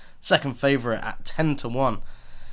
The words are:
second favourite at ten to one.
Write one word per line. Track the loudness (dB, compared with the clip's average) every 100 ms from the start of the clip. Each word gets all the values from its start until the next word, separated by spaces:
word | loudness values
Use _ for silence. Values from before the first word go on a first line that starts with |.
| -16 -8
second | 2 2 2
favourite | 0 2 4 2 -2
at | -2 -4
ten | -4 2 2 2
to | -2
one. | 2 2 2 -4 -6 -10 -8 -6